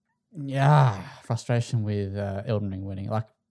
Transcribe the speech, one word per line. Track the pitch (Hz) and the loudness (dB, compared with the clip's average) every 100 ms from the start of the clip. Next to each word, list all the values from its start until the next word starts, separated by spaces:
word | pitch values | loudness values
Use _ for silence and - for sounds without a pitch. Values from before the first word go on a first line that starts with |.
| _ _ _ 170 | _ _ _ -12
yeah, | 139 135 139 147 135 98 - - | -6 2 6 6 6 2 -8 -12
frustration | - 113 - 120 - 120 | -6 -4 0 0 0 -2
with, | 104 104 98 101 | 0 -2 -2 -4
uh, | 101 98 110 | -4 -4 -2
Elden | 107 101 | -2 -2
Ring | 95 | -6
winning. | 98 98 101 | -8 -8 -4
Like, | 110 - _ _ | -4 -4 _ _